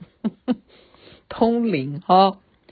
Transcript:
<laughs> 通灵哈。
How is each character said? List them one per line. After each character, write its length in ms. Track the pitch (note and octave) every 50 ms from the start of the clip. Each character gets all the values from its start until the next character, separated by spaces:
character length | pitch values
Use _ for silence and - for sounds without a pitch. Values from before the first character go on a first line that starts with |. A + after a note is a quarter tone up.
| - - _ _
<laughs> 1040 | - G#3+ - _ _ - B3 - _ _ _ _ _ _ _ _ - - - - _ -
通 440 | - - A3+ A3+ A#3 A#3+ A#3 A3+
灵 280 | F3+ C#3 C3 C#3+ D3 E3+
哈。 380 | - - F3+ F#3 G3 F#3+ F#3+ - _ _ _ _ _ _